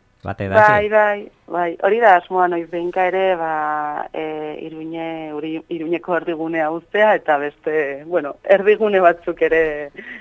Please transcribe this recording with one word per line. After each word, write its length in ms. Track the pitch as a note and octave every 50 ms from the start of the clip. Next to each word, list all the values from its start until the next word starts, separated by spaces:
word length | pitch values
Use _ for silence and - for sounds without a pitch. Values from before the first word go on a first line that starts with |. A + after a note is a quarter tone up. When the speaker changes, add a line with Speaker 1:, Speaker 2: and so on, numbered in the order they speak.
| _ _ _ _ -
Speaker 1:
batek 240 | G2 G2 - G2+ F#2+
daki. 240 | G3 G#3+ G#3+ G#3+
Speaker 2:
Bai, 160 | G#3 G#3 G#3 G#3
bai, 420 | G#3+ G#3+ G#3 G#3 G#3 G3+ G#3 - - _ _
bai, 240 | - E3 F3 F3 E3+ - -
hori 180 | - G3 G#3+ A#3
da 140 | A#3 G#3 F3+
asmoa 300 | F3 - - F#3 F#3 F3+ F3
noiz 160 | F3 E3+ E3+ F3
behinka 360 | F3 F3 E3+ F3+ - F#3+ F#3
ere, 180 | F3+ F3+ F#3+ F#3+ F#3+ F#3
ba, 720 | E3 E3 D#3+ D#3 D#3 D3+ D3+ D3+ D3+ D3+ D3 D3 D3+ -
e, 160 | - - D#3+ D#3 D#3 D#3 D3+ D#3 D3+ D3+ -
Iruñe, 440 | - D#3+ D#3+ D#3 D#3 D#3+ E3 E3 E3 E3 E3 D#3+ D#3 D#3
hori 180 | D3+ D3 D3+ D#3+ D#3+ E3 D#3+
Iruñeko 500 | - E3+ E3 D#3+ D#3+ F3 E3+ - F#3+ F3
erdigunea 540 | E3 D#3+ F3 E3 D#3 E3 E3 E3 E3 D#3 D3+
uztea, 400 | E3 E3+ E3 _ - G3+ G#3+ G#3+ G3
eta 220 | E3 - - D3+
beste, 380 | C#3+ C#3+ C#3+ - _ _ D#3+ D#3 D#3 D3 C#3 C#3 C#3+ D3+
bueno, 320 | E3 F3+ E3 C#3+ C#3 - -
erdigune 580 | - - G3 F3+ F3+ G#3 G#3 F#3+ A3 G#3 G3+ F#3
batzuk 420 | F#3 E3+ E3+ - - F3 E3 -
ere, 480 | E3 D#3 D#3+ D#3+ D#3+ D#3 D3 D3 D3 C#3+ - - - - - -